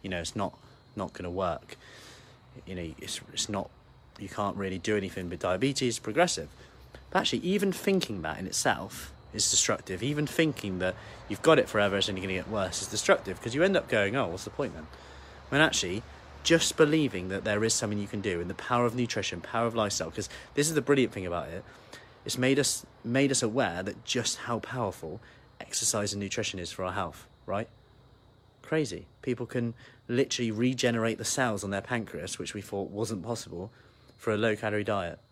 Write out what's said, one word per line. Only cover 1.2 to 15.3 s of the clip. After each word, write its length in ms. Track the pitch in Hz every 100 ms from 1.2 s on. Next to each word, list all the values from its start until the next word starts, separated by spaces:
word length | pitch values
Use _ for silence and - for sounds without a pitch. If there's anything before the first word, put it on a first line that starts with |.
| 90
work. 460 | 90 92 80 - - - - - - - - - -
You 100 | -
know, 200 | 92 82 -
it's, 220 | - - -
it's 160 | - -
not, 180 | 101 - - - - - -
you 120 | 98
can't 260 | - 101 98
really 220 | 95 92
do 180 | 107 104
anything 320 | 95 95 90
with 120 | 87
diabetes, 580 | 95 92 135 135 127 113
progressive." 500 | - 110 175 - 78 - - - - - -
But 80 | 190
actually, 220 | - 120
even 300 | 175 196 196
thinking 520 | 180 - 190 - 98
that 160 | 80 78
in 80 | 90
itself 680 | - 139 78 95 - - - -
is 160 | 107 -
destructive. 520 | - - 107 - 92
Even 240 | 123 147 151
thinking 520 | - 160 - 101 92
that 160 | 92 92 - - -
you've 140 | 101
got 160 | 156 151
it 100 | -
forever, 300 | 107 101 98
it's 100 | 95
only 140 | 95
gonna 100 | 95
get 160 | 92 90
worse, 320 | 107 92 -
is 80 | -
destructive, 500 | 110 - 190 98 90
'cause 120 | -
you 80 | 131
end 140 | 190 190
up 140 | -
going, 260 | 113 101 131
"Oh, 120 | 98
what's 160 | 90
the 60 | -
point 220 | - 127
then?" 120 | - - - - - -